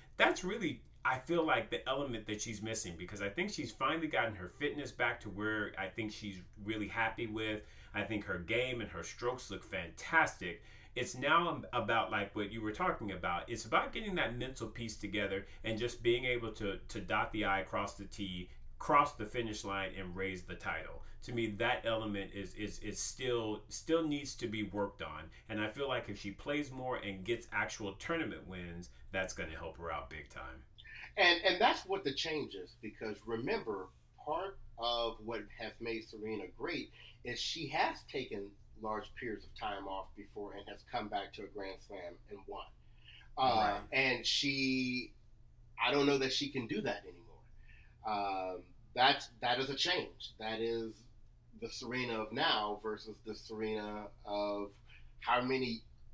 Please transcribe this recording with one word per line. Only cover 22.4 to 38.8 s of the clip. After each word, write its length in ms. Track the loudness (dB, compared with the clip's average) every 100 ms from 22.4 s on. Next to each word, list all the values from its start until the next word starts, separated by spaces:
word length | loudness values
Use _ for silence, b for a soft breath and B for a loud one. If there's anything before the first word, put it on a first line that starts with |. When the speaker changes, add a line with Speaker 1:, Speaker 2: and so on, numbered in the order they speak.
| -6 -6
Speaker 1:
is, 240 | -6 -4
is 200 | -6 -2
still, 640 | -2 -2 0 2 2 -2 -4
still 380 | -6 4 4 4
needs 280 | 0 -2 -4
to 120 | -2
be 160 | 0
worked 380 | 0 0 0 -2
on. 280 | -8 -8 -10 B B
And 100 | -2
I 80 | -2
feel 200 | 0 0
like 220 | 0 -2
if 100 | -6
she 120 | -6
plays 400 | -6 -2 0 0
more 260 | -2 -2 -2
and 260 | -2 -2 0
gets 220 | 0 0
actual 420 | 0 0 -2 -4
tournament 540 | -4 0 0 0 -4 -8
wins, 420 | -8 -6 -8 -10 b b
that's 220 | -2 0
gonna 220 | -2 -6 -6
help 200 | -8 -6
her 140 | -4
out 180 | -4 -6
big 200 | -10 -10
time. 340 | -10 -10 -12 -16 -18 B B B B
Speaker 2:
And, 240 | 8 8
and 160 | 6 8
that's 200 | 8 8 2
what 180 | 0
the 100 | 0
change 420 | 0 0 0 -2 -6
is, 200 | -12 -12
because 360 | -12 -6 -6 -6 -4
remember, 640 | -2 0 0 0 -4 -6 -14 -20 -10 -4
part 320 | -2 -2 -8 -12 -4
of 400 | 0 2 0 -2 -4
what 160 | -6 -6 -8
has 140 | -8 -6
made 260 | -4 -4 -6
Serena 380 | -6 -4 -4 -6 -6
great 340 | -4 -4 -6 B B B -6
is 140 | -4
she 280 | -2 -2 0
has 300 | 2 2 0 -6
taken 400 | -4 -4 -4 -8 -12 -18 -8